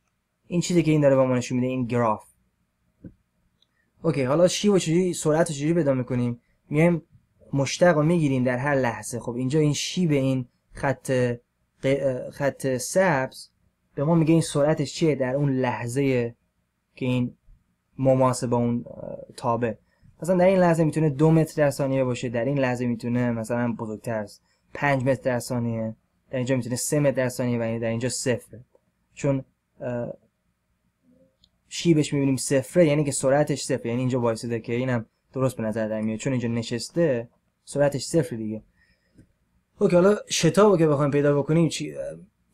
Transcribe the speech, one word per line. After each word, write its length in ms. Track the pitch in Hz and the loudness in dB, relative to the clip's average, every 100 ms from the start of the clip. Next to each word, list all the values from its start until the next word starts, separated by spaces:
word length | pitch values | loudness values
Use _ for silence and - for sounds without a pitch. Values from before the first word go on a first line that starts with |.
| _ _ _ _ - | _ _ _ _ -6
این 140 | 175 | -4
چیزی 220 | 170 175 | 0 2
که 80 | 151 | 4
این 100 | 151 | 4
داره 140 | 139 135 | 6 4
به 80 | 131 | 4
ما 100 | 123 | 0
نشون 220 | 123 127 | -2 -2
می‌ده، 100 | 127 | -2
این 180 | 131 117 | -2 -2
گراف. 380 | 120 113 104 - _ _ _ _ _ _ _ - _ _ _ _ _ _ _ _ _ | 0 0 -2 -8 _ _ _ _ _ _ _ -20 _ _ _ _ _ _ _ _ _
اوکی، 220 | 165 139 | -4 0
حالا 240 | 127 151 175 | 0 4 2
شیب 260 | - 208 | 2 2
و 60 | 190 | 2
چجوری، 340 | 160 170 185 | 2 0 0
سرعت 360 | 165 156 156 170 | 0 0 2 0
رو 60 | 139 | -2
چجوری 180 | 151 | 0
پیدا 200 | 170 139 | 0 2
می‌کنیم؟ 480 | 131 123 123 120 120 _ _ - | 0 -2 -2 -2 -4 _ _ -4
میایم 320 | 147 170 165 - _ _ _ - | 2 2 2 -4 _ _ _ -6
مشتق 420 | 139 131 - 175 151 | -4 -2 2 4 4
رو 80 | |
می‌گیریم 400 | 151 175 143 131 | 2 2 2 2
در 140 | 127 123 | 0 0
هر 180 | 143 139 | 0 0
لحظه. 440 | 123 113 - 117 | 0 -2 -8 -8
خب 160 | 127 120 | -8 -6
اینجا 240 | 127 156 | -2 2
این 140 | 151 | 2
شیب 380 | 143 - 180 170 | 0 -4 -2 0
این 360 | 143 135 131 127 _ _ | 2 2 0 -4 _ _
خط 400 | - 139 127 - 127 123 120 _ _ _ _ | -6 -4 -4 -2 0 0 -4 _ _ _ _
ق-، 460 | 131 139 139 127 - | -2 0 0 -4 -8
خط 480 | - 139 135 135 127 | -4 -4 -2 -4 -4
سبز 720 | - 190 190 135 131 - - _ _ _ _ - | -2 0 2 2 -2 -8 -20 _ _ _ _ -4
به 80 | |
ما 120 | 156 165 | 2 2
میگه 160 | 156 | 4
این 100 | 165 | 2
سرعتش 520 | 156 147 147 156 135 | 2 0 0 0 -4
چیه 220 | - 165 131 | -2 0 0
در 200 | 127 139 | -2 0
اون 160 | 143 | 0
لحظه 840 | 131 123 117 120 131 139 123 117 - _ _ _ _ _ - | 0 -2 -4 -4 -2 0 0 -2 -8 _ _ _ _ _ -6
که 100 | 127 | -2
این 320 | 127 123 - _ - _ _ _ - | 0 -2 -6 _ -20 _ _ _ -2
مماسه 500 | 131 131 127 120 123 | 2 4 2 0 0
با 100 | 120 | 0
اون، 280 | 120 120 - | 0 -2 -6
اه، 300 | - - - - - | -12 -12 -12 -16 -6
تابه. 400 | 123 120 120 104 _ _ _ - | -2 0 -2 -4 _ _ _ -8
مثلاً 140 | 165 180 | -2 2
در 100 | 185 | 4
این 140 | 185 | 4
لحظه 240 | 175 160 | 4 4
می‌تونه 260 | 156 156 156 | 2 2 0
دو 220 | 131 160 | 4 4
متر 220 | 160 - 156 | 4 2 0
در 120 | 143 | 0
ثانیه 340 | 135 139 135 | 0 -2 0
باشه، 260 | 127 117 123 | 0 -2 -4
در 160 | 120 123 | -2 -2
این 140 | 143 | 0
لحظه 260 | 127 123 123 | 0 0 -2
می‌تونه 440 | 113 120 120 123 | -4 -2 -2 0
مثلاً 400 | 113 110 120 120 | -2 -4 -2 -2
بزرگتر 420 | 107 110 104 120 | -4 -8 -8 -6
است، 300 | 110 104 - _ _ _ | -6 -6 -14 _ _ _
پنج 300 | - 143 135 | -4 0 0
متر 180 | 131 123 | 0 -2
در 180 | 131 123 | -2 -4
ثانیه، 560 | - 123 117 113 110 113 _ _ _ | -4 -4 -4 -4 -6 -10 _ _ _
در 80 | 127 | -6
اینجا 180 | 127 131 | -2 -2
می‌تونه 200 | 117 123 | -2 -6
سه 240 | - 151 | -2 0
متر 160 | 143 127 | 0 0
در 140 | 127 | -2
ثانیه 280 | 127 123 120 | -2 -2 -2
و 220 | 113 113 | -4 -4
در 100 | 113 | -4
اینجا 200 | 113 123 | -2 -4
صفر. 500 | - 131 113 - 110 - _ _ _ _ | -4 -4 -4 -6 -20 -20 _ _ _ _
چون، 300 | - 143 135 - _ _ - | -6 -2 -2 -6 _ _ -12
اه، 320 | 123 120 120 - _ _ _ _ _ _ _ _ _ _ _ _ _ _ _ | -8 -6 -8 -12 _ _ _ _ _ _ _ _ _ _ _ _ _ _ _
شیبش 440 | - 175 151 147 | -2 2 2 2
می‌بینیم 220 | 143 139 127 | 0 0 0
صفره، 500 | - 135 - 180 156 | 0 -2 0 2 4
یعنی 180 | 147 | 2
که 80 | 139 | 0
سرعتش 520 | 131 135 143 151 143 | -2 2 2 2 -2
صفره، 240 | - 123 117 | -4 -4 -2
یعنی 120 | 123 | -2
اینجا 220 | 127 127 | -2 0
وایساده 380 | 117 113 120 113 | -2 -2 -4 -6
که 140 | 113 | -4
اینم 320 | 120 131 120 113 _ _ | -4 -2 -4 -6 _ _
درست 240 | 131 131 - | -4 -2 -2
به 60 | |
نظر 240 | 110 113 107 | -4 -4 -4
در 140 | 110 | -4
میاد، 180 | 110 110 | -4 -4
چون 140 | 139 | -4
اینجا 140 | 127 117 | -2 -2
نشسته 840 | 117 113 117 - 170 165 120 120 _ _ _ | -4 -4 -8 -6 -2 0 0 -6 _ _ _
سرعتش 400 | - 139 143 135 | -6 0 0 -2
صفر 320 | - 165 - 113 | -2 -2 -2 -4
دیگه. 280 | 107 110 - _ _ _ _ _ - _ _ _ _ - | -8 -10 -14 _ _ _ _ _ -20 _ _ _ _ -2
اوکی، 160 | 202 175 | 2 6
حالا 200 | 196 208 - | 4 2 -2
شتابو 480 | - 165 190 214 170 | 0 2 6 6 6
که 100 | 156 | 4
بخوایم 240 | 143 147 | 2 2
پیدا 300 | 143 147 143 | 2 2 2
بکنیم 280 | 139 160 151 | 2 2 2
چی، 260 | - 151 143 139 165 185 _ _ | -2 -8 -10 -10 -12 -18 _ _